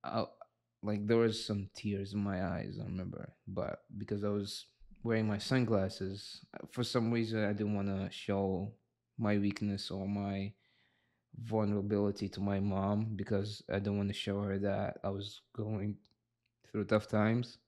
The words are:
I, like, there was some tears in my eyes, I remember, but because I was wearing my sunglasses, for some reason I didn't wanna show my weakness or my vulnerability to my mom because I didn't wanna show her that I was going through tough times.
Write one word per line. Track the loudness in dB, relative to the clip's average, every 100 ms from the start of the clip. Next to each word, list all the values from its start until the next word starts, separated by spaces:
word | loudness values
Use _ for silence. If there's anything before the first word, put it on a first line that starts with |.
I, | -2 -2 -2 -8 -20 _ _ _
like, | -2 -2 4
there | 4
was | 4 2
some | -2 -2 -4
tears | -6 -4 -2 -2
in | -2
my | 0 0
eyes, | -2 -2 -6 -6
I |
remember, | -6 -4 -4 -8 -12 -16 -8
but | -4 -4 -6 _ -10
because | -4 -2
I | 0
was | 0 -2 -8 -12 _ -20 -8
wearing | 0 2 2
my | 0
sunglasses, | 2 2 4 4 2 -2 -6 -6 -12 -16 -16 -16 -10
for | -4
some | 0 2 2
reason | 2 2 2
I | 2
didn't | 2 0 2
wanna | 0 0 -2
show | -6 -2 2 2 0 -4 -8 _ _ _ -2
my | 2 4
weakness | 2 0 -2 -2 -4
or | -4 -2
my | -2 -2 -2 -4 -8 _ _ _ _ _ _ _ -14
vulnerability | 0 2 4 2 2 2 2 0 -4
to | -2
my | 0 2
mom | 2 2 2 2 0
because | -2 0 0 0 -8 -4
I | -2
didn't | 0 0
wanna | 0
show | -2 -2 0
her | 0 0
that | 2 0 -2 -2
I | -4
was | -4 -6 -12 _
going | -6 -4 -2 -2 -4 _ _ _ _ _ _ _
through | -4 4
tough | 2 4
times. | 4 6 4 0 -10